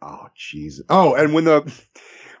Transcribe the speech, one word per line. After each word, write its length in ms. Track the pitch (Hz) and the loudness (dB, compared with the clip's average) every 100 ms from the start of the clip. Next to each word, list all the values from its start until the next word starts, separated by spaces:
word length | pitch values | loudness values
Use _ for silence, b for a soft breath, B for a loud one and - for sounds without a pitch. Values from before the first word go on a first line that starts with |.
"Oh, 280 | 71 - - - | -20 -20 -20 -20
jeez." 420 | - 73 76 - - | -18 -16 -16 -12 0
Oh, 260 | 185 165 | 2 4
and 200 | 127 151 | 2 0
when 80 | 160 | 0
the, 300 | 160 147 156 - _ B B B B B | 2 2 0 -12 _ B B B B B